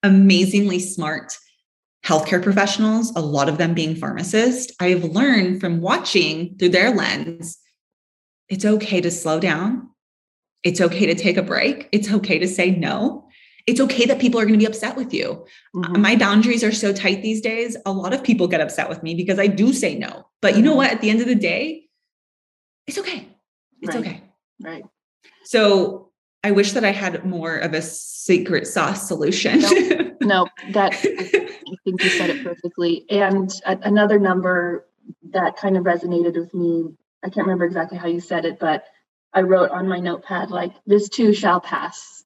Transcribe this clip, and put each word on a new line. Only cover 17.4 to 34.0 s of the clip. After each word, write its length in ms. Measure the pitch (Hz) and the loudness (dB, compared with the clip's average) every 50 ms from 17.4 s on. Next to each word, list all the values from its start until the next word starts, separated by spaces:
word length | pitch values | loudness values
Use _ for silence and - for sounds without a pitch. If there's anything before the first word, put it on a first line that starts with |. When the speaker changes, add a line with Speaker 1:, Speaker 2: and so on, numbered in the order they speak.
| - 220 220 226 233 240 226 - - | -4 -4 -4 -4 -6 -6 -8 -8 -6
Speaker 1:
A 60 | 196 190 | -6 -6
lot 200 | 196 170 185 233 | -4 -4 -4 -4
of 80 | 269 262 | -2 2
people 240 | - 220 - 180 | 0 2 2 2
get 120 | - 180 160 | 0 2 0
upset 300 | 156 156 - - 143 - | 0 -2 -4 -6 -6 -6
with 140 | 165 - - | -6 -10 -8
me 120 | 160 165 | -8 -6
because 240 | 170 180 196 190 190 | -4 -2 -2 0 2
I 80 | 202 | 2
do 240 | 208 190 - 208 254 | 2 2 4 2 2
say 240 | 269 - - 175 147 | 2 0 -2 -2 -4
no. 300 | - - - - - - _ _ _ | -4 -10 -10 -12 -16 -20 _ _ _
But 140 | - 196 208 | 0 2 4
you 40 | 202 | 6
know 100 | 226 311 | 6 6
Speaker 2:
Mm-hmm. 60 | 311 | 6
Speaker 1:
what? 140 | 262 269 240 | 4 4 2
At 100 | 226 220 | 0 0
the 80 | - 214 | 0 2
end 120 | 214 226 | 2 2
of 60 | 240 | 2
the 80 | 240 247 | 2 0
day, 480 | 208 196 170 170 190 269 320 320 320 _ _ _ _ _ _ _ _ _ _ _ _ _ _ _ _ _ _ _ _ _ | 2 2 0 -2 -2 -4 -6 -8 -12 _ _ _ _ _ _ _ _ _ _ _ _ _ _ _ _ _ _ _ _ _
it's 100 | - 285 | -12 -10
okay. 300 | 403 392 - 359 226 - - _ _ _ _ _ _ _ _ _ _ | -8 -8 -8 -10 -10 -14 -18 _ _ _ _ _ _ _ _ _ _
It's 140 | - - 160 | -10 -6 -6
Speaker 2:
Right. 100 | 240 - | -6 -6
Speaker 1:
okay. 180 | 180 - - - _ _ _ _ _ _ _ | -6 -10 -14 -18 _ _ _ _ _ _ _
Speaker 2:
Right. 220 | - 165 165 - - - _ _ _ _ _ _ _ - _ _ _ | -16 -16 -14 -16 -18 -20 _ _ _ _ _ _ _ -20 _ _ _
Speaker 1:
So 640 | - - 226 214 208 196 190 175 - - - - _ _ _ _ _ _ _ - | -2 2 2 4 4 4 4 2 0 -4 -10 -16 _ _ _ _ _ _ _ -2
I 80 | 208 | 2
wish 220 | 202 196 202 202 - | 2 4 2 2 0
that 100 | 262 220 | 0 0
I 80 | 196 | 0
had 340 | 196 196 202 185 170 175 175 | 0 -2 -6 -6 -6 -6 -6
more 300 | 185 180 170 160 165 160 | -6 -6 -6 -6 -6 -6
of 180 | - - 165 151 | -4 -4 -4 -4
a 80 | 156 | -4
secret 840 | 165 165 - - - - - - - - 185 170 - - 175 143 - | -6 -6 -12 -14 -14 -14 -14 -12 0 2 2 2 2 0 -2 -2 -4
sauce 400 | - - 190 156 143 196 - - | -2 -2 -2 -2 -2 -2 -6 -6
solution. 540 | - 180 156 - - - - - - - 330 | -8 -4 -2 -2 -2 -2 0 -2 2 4 4
Speaker 2:
Nope. 380 | 294 294 359 - 359 370 - - 330 - - | 4 6 4 4 4 2 0 0 -2 -6 -4
Speaker 1:
<laughs> 60 | - 285 | -2 0
Speaker 2:
Nope. 260 | - - - - - _ - - - | 2 4 2 2 0 _ -18 -14 -2
That, 220 | 190 208 196 190 - | 0 2 2 2 0
I 840 | - - 403 480 - - - - 392 - - - - - - 196 - _ | -2 -2 -4 -2 -4 -4 0 0 0 0 -2 -12 -16 -16 -16 -18 -8 _
think 180 | 196 180 180 | -6 -4 0
you 80 | - 381 | 0 0
said 200 | 359 349 - - | 0 0 0 -2
it 160 | 285 285 269 | -2 -4 -6
perfectly. 600 | 175 175 - - 175 - - 175 170 170 170 - - | -10 -10 -8 -10 -10 -4 -2 0 0 0 -2 -4 -2
And 400 | 208 202 202 190 196 196 190 185 - - - | 0 0 2 2 2 0 0 -2 -6 -8 -4
a-, 140 | - 190 190 - | -4 -4 -4 0
another 360 | 208 202 208 | 0 2 4